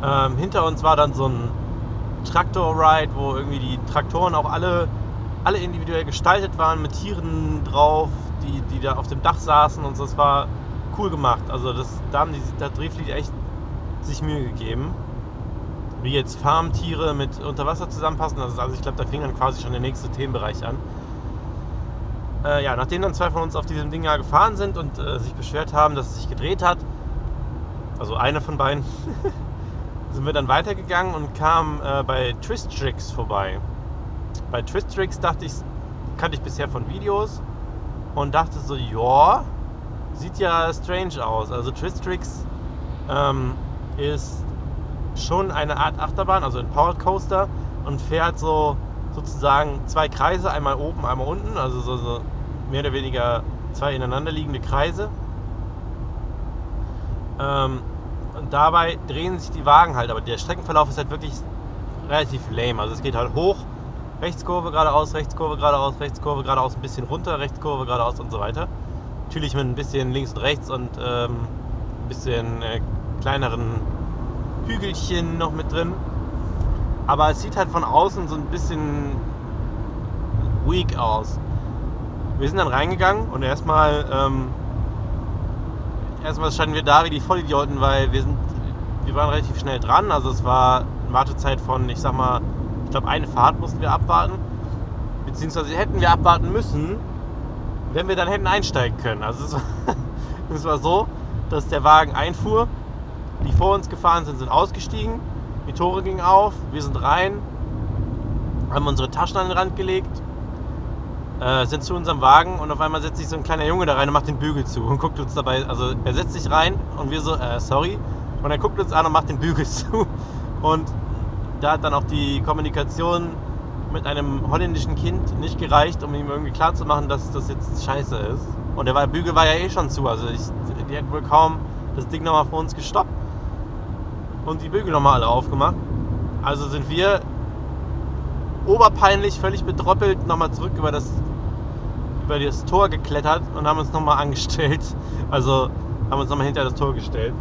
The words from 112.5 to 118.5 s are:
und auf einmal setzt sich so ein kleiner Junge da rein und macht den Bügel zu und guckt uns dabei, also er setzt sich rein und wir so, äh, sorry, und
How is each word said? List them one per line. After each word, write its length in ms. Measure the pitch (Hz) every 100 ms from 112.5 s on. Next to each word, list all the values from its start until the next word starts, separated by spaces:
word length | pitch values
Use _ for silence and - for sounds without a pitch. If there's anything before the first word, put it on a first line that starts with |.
| 185
und 120 | 156
auf 100 | 147
einmal 200 | 156 156
setzt 160 | 156 156
sich 100 | 151
so 80 | 160
ein 80 |
kleiner 220 | 135 160 151
Junge 200 | 175 170
da 100 | 135
rein 140 | 139
und 40 |
macht 140 | 147 139
den 100 | 139
Bügel 280 | 151 147 127
zu 180 | 123
und 160 | 113 135
guckt 200 | 156 147
uns 140 | 135
dabei, 320 | - 131 131 135
also 280 | 123 127 127
er 100 | -
setzt 200 | 127 175
sich 160 | 165 -
rein 260 | 156 170 190 - -
und 140 | 139
wir 100 | 156
so, 140 | 156 156
äh, 240 | 127 120
sorry, 380 | 113 131 165 202 - - - -
und 100 | 147